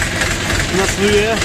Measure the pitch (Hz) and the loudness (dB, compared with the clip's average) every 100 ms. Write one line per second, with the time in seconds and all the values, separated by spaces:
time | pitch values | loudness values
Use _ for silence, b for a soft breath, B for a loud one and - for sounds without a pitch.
0 | - - - - - - - 180 196 - | -2 -2 -2 -2 -2 -2 0 0 0 0
1 | 202 208 214 214 | 2 4 2 0